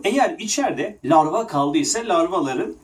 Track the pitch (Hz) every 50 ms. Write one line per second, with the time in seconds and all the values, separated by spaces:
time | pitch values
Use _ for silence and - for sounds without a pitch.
0 | - 196 247 277 240 190 165 - 220 208 - 285 269 185 160 139 151 - - -
1 | - 127 165 156 156 156 160 - - - 151 143 143 143 147 156 143 - - 226
2 | 233 - 175 165 165 170 190 170 147 135 - - - 110 - -